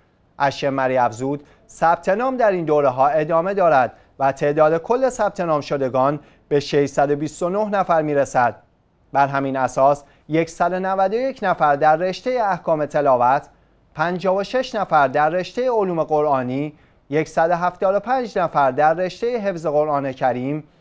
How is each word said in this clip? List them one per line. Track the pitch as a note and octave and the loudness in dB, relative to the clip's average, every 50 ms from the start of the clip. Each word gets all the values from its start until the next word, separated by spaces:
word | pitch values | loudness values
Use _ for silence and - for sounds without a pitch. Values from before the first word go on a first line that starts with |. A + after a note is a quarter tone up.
| _ _ _ _ _ _ _ - | _ _ _ _ _ _ _ -2
اشمری | C#3 C#3 - - D3 C#3 C3+ C3+ C3 C3 B2+ | -2 -2 -2 -2 -4 -2 -2 0 0 0 2
افزود: | B2+ A#2+ A#2 A2+ A#2 C3 C#3 D3 C#3+ - _ _ _ _ - | 2 0 0 -2 -4 -6 -6 -6 -6 -10 _ _ _ _ -20
"ثبت | - - E3+ E3 E3+ E3+ - F#3 | -4 0 2 2 2 0 0 -2
نام | G3 A3 B3+ C4+ C4 | -2 0 -2 -2 0
در | A#3+ A#3 G3+ | 0 2 2
این | F#3+ F3+ D#3+ | 2 0 0
دوره‌ها | D#3 D3+ D3 C#3+ C3 B2 C3 C3+ D3 | 2 2 2 2 2 2 2 2 2
ادامه | D3+ D#3 D3+ D#3 E3 E3 E3+ G3 G3+ | 2 0 0 0 0 0 0 -2 0
دارد | G3 F3 D#3+ D3 C3 B2 - - - _ _ _ - | 0 2 4 4 4 2 0 -4 -10 _ _ _ -2
و | C3+ C#3 | -2 -2
تعداد | C3+ - D3 D3 D3 D#3 D#3 D#3 D#3+ E3 | 0 0 -2 0 2 4 4 4 2 0
کل | E3 - A#3+ C4 C4 B3 | 2 2 2 4 4 2
ثبت | B3 - G#3 G3 - - | 0 0 -2 -2 -2 -2
نام | F3 E3 D3+ C#3+ | -2 -2 -2 -2
شدگان | C#3 - D3+ C#3 C3+ B2+ B2+ B2+ C3 C#3+ D3+ D3 - - _ _ _ - | -2 -2 -2 -2 -2 0 2 2 2 2 0 -2 -8 -16 _ _ _ -2
به | D3 C#3+ | 0 0
ششصد | C#3 - D3+ C#3+ C#3+ C3+ - D3+ C#3+ C#3+ | 0 0 0 0 0 2 0 0 0 2
و | D3 | 0
بیست | C#3+ D#3 C#3+ - - | -2 -4 -6 -6 -6
و | F3+ F3 | -4 -2
نه | F#3+ G#3 G#3+ G3+ | -2 -2 -2 -2
نفر | G#3 G3 F3+ - E3+ D#3+ | -2 -2 0 2 0 0
می‌رسد." | D3+ D3+ C#3+ C#3 C3 - - C3 A#2+ A#2 - - _ _ _ _ _ _ _ _ _ _ | 0 0 0 0 0 0 2 2 2 0 0 -4 _ _ _ _ _ _ _ _ _ _
بر | - C#3 C#3+ | 0 0 0
همین | C#3 C#3 C#3 C#3 C3+ C3 | 2 0 -2 -2 -2 -2
اساس، | C3 B2+ B2 - C#3 C3+ C#3+ C#3+ - - _ _ _ _ - | -2 -2 -2 2 2 4 4 2 0 -4 _ _ _ _ -4
یکصد | D3+ E3 D#3+ - - - F3 F3 | -2 -2 -2 -2 -2 -2 -2 -2
و | F3+ F#3 | -2 -2
نود | F#3+ F#3+ F#3+ G3 F#3+ F#3+ G#3+ | -4 -2 0 0 0 0 0
و | |
یک | A#3+ C4 C4+ C4 - | -2 -4 -4 -6 -4
نفر | G#3 F#3 E3 - D#3 D3 C#3+ | -2 -2 0 2 2 2 2
در | C#3 D#3 D3+ D#3+ | 4 4 4 4
رشته | D#3+ F3+ F#3+ F3+ - - B3+ B3+ B3 G#3+ | 2 0 -4 -4 -6 -6 -4 -2 -2 -2
احکام | G3 F3+ - - E3+ D#3+ D3+ D3 | -2 -4 -4 -2 -2 -2 -2 -2
تلاوت، | C#3 - D3+ C#3+ C#3 B2+ A#2+ A#2+ B2 C3+ D3+ - - _ _ _ _ _ _ _ _ - | -2 -2 0 2 2 4 4 4 2 2 0 -2 -8 _ _ _ _ _ _ _ _ -6
پنجاه | D3+ D#3+ F3 F#3 E3+ F#3 F#3 F#3 | -4 -4 -4 -4 -2 -2 -2 -2
و | G3 F#3+ | -2 -2
شش | - - B3+ B3+ - A#3+ | -4 -4 -4 -4 -4 -6
نفر | G#3 F3+ - D#3+ D3+ C#3 C3 | -6 -2 0 2 2 2 2
در | C3 D3 D3+ D#3+ | 2 2 0 0
رشته | E3+ F#3 F3 - - A#3+ B3+ B3+ | 0 -2 -4 -6 -6 -4 -2 0
علوم | A#3 G#3+ G3 F#3 F3 D#3+ | 0 0 0 0 -2 -2
قرآنی، | D3+ D#3 D#3 D3+ D3+ D3 C#3 C3 B2+ B2 B2+ C#3 D3 D3+ - _ _ _ _ _ _ - | -2 0 0 0 2 2 0 0 -2 -2 -4 -4 -4 -6 -8 _ _ _ _ _ _ -4
یکصد | C#3 D#3 D#3 - - F3 E3 E3+ | -2 -2 -2 -2 0 0 0 2
و | F3 | 0
هفتاد | E3 F3+ F3+ F3+ - G3+ F#3+ G3+ | 0 -2 -4 -2 -2 0 0 0
و | G3 | 0
پنج | G3+ A#3 C4 C4 B3 G3 - G3 | -2 -2 -2 -2 -2 -4 -2 -2
نفر | E3+ D#3 - D3+ C#3 C3 | -2 0 0 2 2 2
در | B2+ C#3+ D3+ D#3+ E3 | 2 2 2 2 2
رشته | F3 F#3 F3+ - - A#3 A#3+ B3 A3+ | 0 -2 -6 -6 -6 -6 -4 -4 -4
حفظ | G3 - F3 D#3+ D#3+ | -4 -4 -4 -4 -4
قرآن | D#3+ C#3+ D3+ D3+ D#3 C#3+ C#3 C#3 C3+ | 0 0 0 0 0 0 -2 -4 -4
کریم، | B2+ - C#3 B2+ A#2+ B2 B2+ C#3 D3+ D#3 - _ _ _ | -4 -2 -2 -2 0 -2 -4 -6 -6 -6 -8 _ _ _